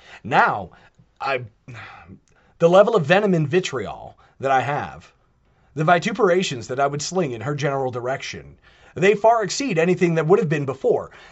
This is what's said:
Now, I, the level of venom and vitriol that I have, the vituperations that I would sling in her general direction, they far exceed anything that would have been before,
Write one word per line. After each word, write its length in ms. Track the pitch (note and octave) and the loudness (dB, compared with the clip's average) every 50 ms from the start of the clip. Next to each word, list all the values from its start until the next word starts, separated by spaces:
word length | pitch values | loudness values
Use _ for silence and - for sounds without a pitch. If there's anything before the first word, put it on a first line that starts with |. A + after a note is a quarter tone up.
| - - - - - | -20 -20 -20 -18 -8
Now, 480 | G#2 C#3 F3+ A#3 G#3 C3 G#2 F#2 E2 - - - _ _ _ _ _ _ - | -2 0 2 2 2 0 -4 -8 -12 -16 -20 -20 _ _ _ _ _ _ -10
I, 240 | - B2+ C3+ B2+ B2 G2+ - _ _ - A#2+ G#2+ - - - - - - - - _ _ _ _ _ _ _ - | -6 -6 -6 -6 -8 -12 -18 _ _ -20 -20 -20 -20 -20 -20 -20 -20 -20 -20 -20 _ _ _ _ _ _ _ 0
the 100 | E3 E3+ | 2 6
level 260 | F3+ G3 G#3 A3+ A#3 | 6 6 6 6 4
of 100 | G3+ D3 | 2 2
venom 300 | C3+ F3+ G3+ G#3+ G3+ F3+ | 2 2 2 2 2 2
and 120 | D#3+ D3+ B2 | 0 0 0
vitriol 720 | D3 F#3 F#3 - C#3+ A#2+ G2 D#2+ C2 G#1+ - - - _ _ _ _ - | 0 -2 -2 -2 -4 -8 -8 -8 -10 -14 -16 -20 -20 _ _ _ _ -8
that 100 | A2+ C#3 | -2 0
I 80 | C3+ C3 | 0 0
have, 540 | A#2+ C3+ D3 C3+ G2+ D#2 C2 D#2 - - _ _ _ _ _ _ _ _ _ _ _ _ _ | 0 -2 -4 -6 -6 -8 -12 -16 -20 -20 _ _ _ _ _ _ _ _ _ _ _ _ _
the 100 | C#3+ D#3 | -2 0
vituperations 840 | E3 F3 F3 - A3+ A#3 - A3 F3+ E3+ F#3 F#3+ - C#3+ A#2 G#2 - | 2 2 2 0 -2 -2 0 2 2 2 2 0 -2 -4 -8 -8 -6
that 120 | B2+ C3 | -4 -2
I 80 | C#3 C#3+ | -2 -2
would 140 | C#3+ C#3+ | -2 -4
sling 300 | - - F3 F#3+ E3+ C3+ | -8 -6 -4 -4 -4 -4
in 80 | A#2+ A2 | -6 -6
her 160 | A2 C#3+ D3 | -6 -6 -6
general 340 | C3 C#3+ D3 C#3 C#3 C3+ B2+ | -4 -4 -4 -2 -2 -4 -4
direction, 680 | A#2 B2+ A#2 B2+ C3+ - - - - E2+ - C#2+ - - _ _ _ _ _ - _ | -6 -6 -6 -6 -6 -6 -8 -12 -14 -14 -16 -18 -20 -20 _ _ _ _ _ -16 _
they 200 | - E3 G3+ G#3+ | 0 2 2 2
far 280 | G#3 - A3+ A#3+ A3+ G#3 | 4 4 4 4 4 0
exceed 360 | F3+ - - D4 C4 F#3+ D#3+ | -2 -4 -4 -4 -2 0 0
anything 360 | E3 F3+ F3+ F3 F3+ F3 D#3+ | 2 2 2 2 2 2 2
that 120 | E3 D#3 D#3 | 2 2 4
would 120 | F#3+ A3 | 2 2
have 100 | A3 D3 | 2 0
been 160 | D#3+ D3 C#3+ | -2 -4 -4
before, 460 | C3 C3 - - A#3+ E3 A2+ F2+ - - - - - | -4 -6 -2 2 4 4 4 4 -2 -14 -20 -20 -20